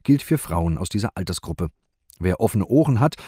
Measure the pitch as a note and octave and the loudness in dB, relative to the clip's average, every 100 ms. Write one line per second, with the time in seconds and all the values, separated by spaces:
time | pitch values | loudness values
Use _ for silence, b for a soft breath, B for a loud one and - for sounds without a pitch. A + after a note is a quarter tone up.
0 | - C#3+ - D#3 - E2 E2 D#2+ F2+ G#2+ | 0 2 2 -4 -2 -2 0 -2 -4 -4
1 | A2+ - F#2 F2+ - D#2 E2+ _ _ _ | -4 -6 -6 -6 -8 -6 -6 _ _ _
2 | _ - F2+ - A2+ G#2+ - C3+ D3 A#2 | _ -4 0 2 0 0 2 2 4 4
3 | D3 - | 2 -2